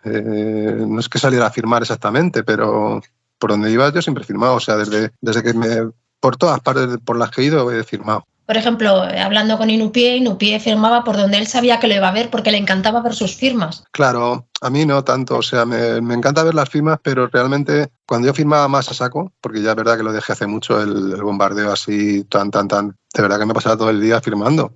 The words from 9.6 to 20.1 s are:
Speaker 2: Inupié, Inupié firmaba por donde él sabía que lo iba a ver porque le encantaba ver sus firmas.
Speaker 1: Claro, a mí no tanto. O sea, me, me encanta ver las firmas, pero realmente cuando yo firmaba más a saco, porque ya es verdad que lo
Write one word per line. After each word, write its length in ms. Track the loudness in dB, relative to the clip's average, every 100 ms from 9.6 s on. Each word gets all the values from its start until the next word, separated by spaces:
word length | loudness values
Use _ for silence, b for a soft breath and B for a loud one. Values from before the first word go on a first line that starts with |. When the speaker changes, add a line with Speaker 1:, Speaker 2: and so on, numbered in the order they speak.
| 2
Speaker 2:
Inupié, 480 | 2 0 2 2 2
Inupié 420 | 0 0 0 0
firmaba 440 | 0 2 4 2
por 120 | 2 0
donde 200 | 2 2
él 80 | 0
sabía 320 | 0 2 4
que 60 | 2
lo 60 |
iba 140 | 2 2
a 40 |
ver 180 | 0 -2
porque 200 | -2 0
le 60 | 0
encantaba 440 | 0 0 2 0
ver 120 | -2
sus 220 | -2 -4 -2
firmas. 480 | -2 0 -4 -8 _
Speaker 1:
Claro, 540 | 0 2 2 0 -2 -8 -8
a 80 | -2
mí 160 | 0 2
no 180 | 2
tanto. 320 | 2 -2 0 -2
O 40 |
sea, 240 | 0 0 0
me, 340 | 0 0 -2
me 140 | -2
encanta 280 | 0 0 2
ver 100 | 2
las 140 | 0 0
firmas, 280 | 0 0 0
pero 240 | -2 -2 0
realmente 640 | 0 0 0 0 0 -2 _ -4
cuando 220 | 0 0
yo 60 |
firmaba 320 | 0 2 2 4
más 220 | 0 -2
a 40 |
saco, 380 | -4 -4 -4 -8 _
porque 180 | -8 -2
ya 100 | 0
es 60 | 0
verdad 200 | 2 0
que 40 |
lo 100 | 0